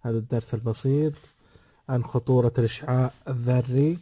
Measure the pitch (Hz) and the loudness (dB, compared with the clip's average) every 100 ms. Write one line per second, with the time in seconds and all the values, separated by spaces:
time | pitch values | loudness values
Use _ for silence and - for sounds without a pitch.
0 | 123 117 113 120 - 117 117 110 135 143 | -2 -4 -2 -4 -2 -6 -4 -2 0 2
1 | 156 147 - _ _ - _ _ - 127 | 0 -4 -18 _ _ -20 _ _ -4 -4
2 | 117 127 120 127 120 123 117 - 151 127 | 0 -4 2 4 4 2 -2 -2 -2 0
3 | 127 - - 131 120 127 123 127 151 175 | 0 -4 -8 -4 0 0 2 2 2 0